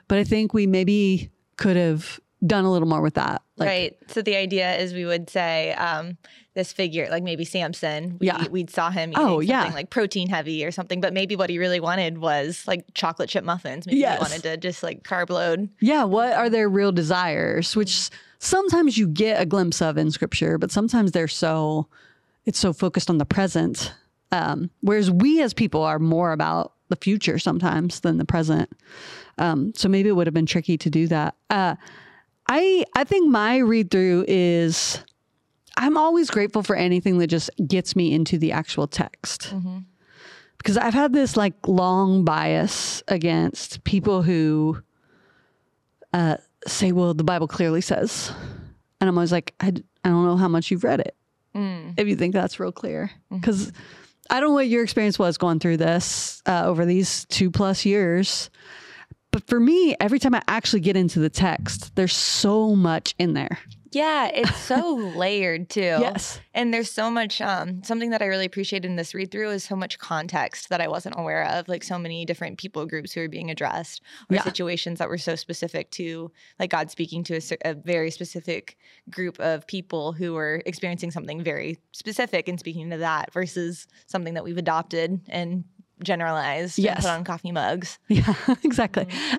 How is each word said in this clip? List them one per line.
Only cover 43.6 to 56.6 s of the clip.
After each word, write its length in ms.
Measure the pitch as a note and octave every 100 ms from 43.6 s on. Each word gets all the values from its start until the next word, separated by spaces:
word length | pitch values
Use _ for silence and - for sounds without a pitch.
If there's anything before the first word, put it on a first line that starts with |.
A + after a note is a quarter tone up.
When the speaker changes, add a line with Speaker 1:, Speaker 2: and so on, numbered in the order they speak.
| - -
Speaker 1:
people 400 | - G3 G#3 F#3
who, 560 | E3+ E3 D#3 D#3 D#3 - - _ _ _ _ _ _ _ _ _ _ _ -
uh, 240 | F3 E3 - _ _ -
say, 240 | - F#3+
"Well, 220 | F3+ F3
the 100 | D#3+
Bible 240 | D#3+ F3 D#3
clearly 340 | - E3+ E3
says." 500 | - - - - - - - - - - _ -
And 80 | F#3+
I'm 80 | F3
always 140 | E3+
like, 220 | F3 - -
"I 120 | F#3+
d-, 120 | F3 - _
I 60 | F3+
don't 160 | F3 F3
know 120 | F3+
how 100 | F#3
much 240 | E3 -
you've 120 | F#3
read 160 | A#3 -
it, 160 | - - _ _ _ G3+
Speaker 2:
Mm. 380 | G3 F3 D#3+ F3
Speaker 1:
if 100 | G#3
you 80 | G3+
think 180 | F3+
that's 260 | F#3+ F#3 -
real 120 | F3+
clear." 400 | - F#3+ D#3 G#3 - -
Speaker 2:
Mm-hmm. 100 | F#3+
Speaker 1:
'Cause 300 | G3+ G3 G#3 - - - - _ -
I 100 | B3+
don't 100 | D4+
know 40 | C#4+
what 120 | C4
your 160 | A#3
experience 340 | A3+ A3+ G#3 F#3+
was 200 | F3+ D#3+
going 220 | F3 D#3+
through 180 | F3 E3
this, 640 | E3 E3+ - - - - -
uh, 180 | F3